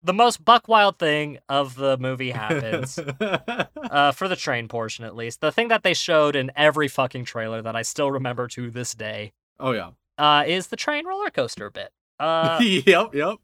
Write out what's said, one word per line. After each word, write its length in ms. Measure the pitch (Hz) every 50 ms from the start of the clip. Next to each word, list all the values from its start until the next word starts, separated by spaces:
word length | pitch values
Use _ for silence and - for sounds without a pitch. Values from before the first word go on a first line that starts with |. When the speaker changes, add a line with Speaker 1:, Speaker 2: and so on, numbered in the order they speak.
| _
Speaker 1:
the 120 | 262 185
most 280 | 202 233 240 - - 156
buck 240 | - 233 240 _
wild 320 | - 226 214 202 202 185 _
thing 420 | 175 156 147 151 151 147 139 - _ -
of 240 | 139 139 143 135 127
the 240 | 123 139 135 135 127
movie 320 | 127 131 131 127 131 127
happens, 680 | 120 117 107 107 160 147 127 113 110 160 127 131 - -
Speaker 2:
<laughs> 220 | 156 139 135 -
Speaker 1:
uh, 920 | 214 202 190 160 - - 240 247 180 - _ 302 294 240 - 143 143 143 139
for 140 | - 190
the 100 | 190 180
train 300 | 175 - 156 131 120 117
portion 380 | 110 - 117 113 110 - - 113
at 100 | 113 92
least. 280 | 113 117 117 - - -
The 100 | 151 -
thing 160 | - 233 233
that 140 | 226 214 _
they 100 | 185 170
showed 440 | - - - 170 156 151 147 143
in 140 | 143 131 131 -
every 320 | - 147 151 147 156 151 135
fucking 380 | - - 131 123 - 131 120
trailer 340 | - - 120 110 110 113 113
that 160 | 110 113 113
I 60 | 113 113
still 280 | - - - 147 139
remember 380 | 139 135 131 - 127 117 123 120
to 220 | - - 123 120
this 240 | 110 123 123 - -
day, 400 | 113 113 107 107 107 104 104 _ _ _ _ _ _
Speaker 2:
Oh, 140 | 135 131 123
yeah. 180 | 107 90 87 - _ _ _ _
Speaker 1:
uh, 280 | - 147 151 147 147 147
is 220 | 139 170 190 180 -
the 80 | -
train 300 | - - - 294 294 320
roller 220 | 359 381 392 415 392
coaster 400 | _ - 131 113 - - 107 101
bit. 220 | - - 98 - _ _ _ _ _ _
Uh, 400 | 147 160 165 160 165 165 165 160
Speaker 2:
<laughs> 40 | 151
Yep, 520 | 220 190 175 135 196 175 170 214 220 -
yep. 200 | 143 147 180 220 -